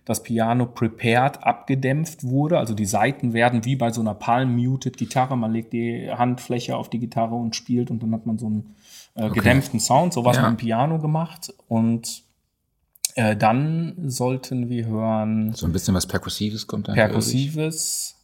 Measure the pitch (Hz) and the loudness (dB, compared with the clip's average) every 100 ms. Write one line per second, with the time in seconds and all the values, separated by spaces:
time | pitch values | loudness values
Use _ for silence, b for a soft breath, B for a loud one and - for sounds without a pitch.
0 | - 110 - 113 113 123 123 - 113 - | -6 -6 -2 0 2 2 0 0 -2 0
1 | 117 120 135 - 127 - - 135 135 147 | 2 4 2 0 -2 0 0 -2 0 -2
2 | 160 - 127 135 151 170 113 107 101 104 | -4 -6 -2 0 2 2 0 -2 0 2
3 | 123 135 120 113 123 120 120 120 117 117 | 2 0 0 2 4 2 0 0 0 0
4 | 110 101 - 123 131 120 123 131 127 - | -2 -2 0 2 2 2 0 -2 -4 -6
5 | 110 131 131 127 110 113 113 117 117 117 | -2 0 0 0 0 -2 -2 -4 -2 -4
6 | - 117 123 123 - 120 131 123 117 117 | -6 0 0 0 -4 -4 -4 -6 -4 -6
7 | 117 113 113 120 117 - - 123 120 113 | -4 -2 -2 -2 -4 -6 -2 -2 0 -4
8 | 113 113 120 110 110 107 - B B B | -2 -4 -2 -4 -2 -4 -6 B B B
9 | B - 107 107 120 135 - 110 - 131 | B -6 -2 2 6 6 4 -2 4 4
10 | 175 127 120 123 117 113 113 113 147 160 | 4 2 4 4 4 2 0 0 2 0
11 | 156 156 165 - - - - 113 113 117 | 0 -2 -4 -10 -18 -14 -2 2 2 0
12 | - - _ _ _ _ _ _ _ _ | -4 -14 _ _ _ _ _ _ _ _
13 | - - 107 104 107 123 156 165 165 185 | -6 0 2 4 4 4 2 -2 -4 -6
14 | 143 123 127 131 - 127 120 120 113 110 | -6 -2 0 -2 -4 -4 -2 -2 -2 -2
15 | 110 110 107 110 110 113 85 90 98 92 | 0 0 0 0 -2 -2 -2 0 2 0
16 | - - - - 107 107 - 107 104 107 | 0 -4 -4 -4 -4 -4 -8 -6 0 4
17 | 107 107 113 127 139 156 160 160 - - | 4 4 0 0 0 -2 -4 -4 -6 -6
18 | - - | -8 -12